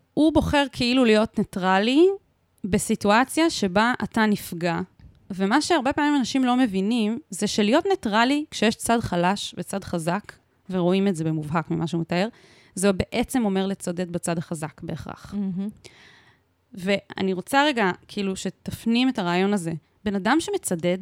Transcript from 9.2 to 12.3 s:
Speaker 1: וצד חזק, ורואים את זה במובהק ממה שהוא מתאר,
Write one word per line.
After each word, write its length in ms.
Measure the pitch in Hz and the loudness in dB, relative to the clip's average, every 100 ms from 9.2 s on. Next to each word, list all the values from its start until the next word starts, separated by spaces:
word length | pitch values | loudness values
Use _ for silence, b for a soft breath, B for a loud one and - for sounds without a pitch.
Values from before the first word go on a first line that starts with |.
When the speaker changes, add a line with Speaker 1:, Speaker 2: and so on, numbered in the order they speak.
| 175 202 - - | 0 0 -4 -10
Speaker 1:
וצד 260 | 175 196 | -8 -8
חזק, 500 | - 175 160 190 - - _ _ - | -6 -4 -2 -4 -6 -18 _ _ -6
ורואים 380 | 185 175 190 202 | -2 2 2 2
את 80 | 160 | 0
זה 80 | |
במובהק 480 | 160 160 147 165 156 | -2 -2 -2 -4 -2
ממה 160 | 165 165 | -2 -2
שהוא 140 | 165 | -2
מתאר, 260 | 165 175 214 | -2 -2 -2